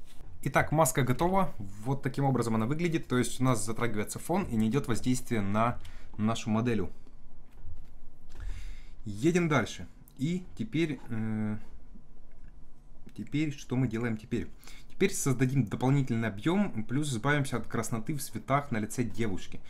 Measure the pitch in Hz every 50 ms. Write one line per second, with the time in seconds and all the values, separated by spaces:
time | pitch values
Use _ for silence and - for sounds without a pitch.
0 | - - - - - - - - - 139 - 160 - - 147 160 156 - - 147
1 | 131 131 139 - 165 180 190 196 180 143 - - - - - - 107 131 143 135
2 | - 139 131 139 139 135 131 120 110 113 113 110 110 120 151 156 175 165 160 160
3 | - - 127 123 120 - - - 127 131 123 104 - 113 110 - 120 113 104 107
4 | 101 - - - - - 170 202 180 - 117 110 110 110 117 143 135 - 110 104
5 | - 127 127 123 - - 120 107 98 98 101 107 113 123 120 - - - - -
6 | - - - - 104 110 113 - - 113 107 110 123 123 113 104 90 - - -
7 | - - - - - - - - - - - - - - - - - - - -
8 | - - - - - - - - - - - - - - - - - - - -
9 | - 107 101 104 127 170 165 180 170 156 151 123 101 - - - - - - -
10 | - - - - 131 165 180 180 - - - - 127 107 131 156 170 156 139 -
11 | - - 123 110 110 110 107 110 107 107 107 107 - - - - - - - -
12 | - - - - - - - - - - - - - - - - - - - -
13 | - - - - 107 - 135 147 160 151 135 - - - 123 127 131 113 110 110
14 | 123 117 110 107 - - 123 104 82 - - - - - - - - - - -
15 | 185 196 - - - 139 123 110 135 127 135 139 107 98 120 107 123 131 143 143
16 | 127 123 117 113 113 107 98 101 107 156 180 208 202 180 - 110 107 - 120 143
17 | 151 147 123 107 107 143 147 147 131 - 127 113 110 - - 113 107 - 117 110
18 | - - 151 135 - - - 104 - - 135 143 143 - 123 110 107 107 - -
19 | 117 107 - - 117 104 92 82 - - - - -